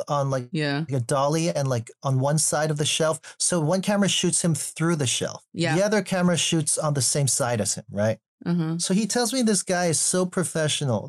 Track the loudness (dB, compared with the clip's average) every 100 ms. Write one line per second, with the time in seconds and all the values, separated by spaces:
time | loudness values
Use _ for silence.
0 | -2 0 0 -2 -2 -2 -2 -2 -2 -2
1 | 0 2 2 2 0 0 0 -2 -4 -8
2 | -2 0 2 2 0 0 0 0 -2 0
3 | 0 -2 -6 -6 -2 0 2 0 0 2
4 | 2 2 0 2 0 0 -4 -2 0 0
5 | 0 -2 -4 -8 _ -4 0 2 2 2
6 | 0 2 2 2 2 0 0 0 0 0
7 | 0 2 2 2 0 0 -2 -4 -6 -2
8 | 0 0 _ -10 -4 -2 0 -2 0 0
9 | 0 0 0 0 2 0 0 0 2 0
10 | 0 0 0 -2 -2 -2 -2 0 0 -2